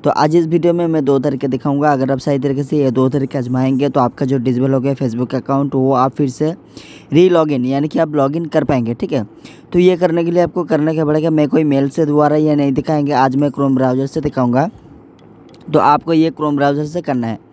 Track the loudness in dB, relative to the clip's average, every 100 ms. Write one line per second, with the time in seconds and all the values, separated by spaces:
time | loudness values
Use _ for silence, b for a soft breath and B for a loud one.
0 | 0 0 2 2 2 0 2 0 0 0
1 | 2 0 0 -4 -4 -4 -2 0 0 0
2 | 0 -2 -2 -2 -2 -4 -2 0 0 2
3 | 0 0 -4 -4 -4 -2 0 0 0 0
4 | -2 -2 -2 0 0 0 0 0 -2 -2
5 | -4 -4 -4 -6 -4 -2 -2 0 0 2
6 | 0 0 -4 -2 -4 -4 -14 B B B
7 | B 2 4 4 2 0 -2 -2 -2 -2
8 | -2 0 0 -2 -2 -2 0 -2 -2 -4
9 | -4 -4 -4 -12 B B B 2 4 4
10 | 0 0 0 0 0 -2 -2 0 0 0
11 | 0 0 2 2 2 2 2 2 0 0
12 | 0 2 2 2 2 2 0 -2 -2 -2
13 | 0 2 2 2 0 0 0 2 2 0
14 | -2 -4 -4 -2 0 0 0 -4 -20 -20
15 | -20 -20 -20 -20 -20 -20 -2 2 4 2
16 | 2 2 0 0 -4 0 0 0 -4 -6
17 | -4 -4 -4 -8 -10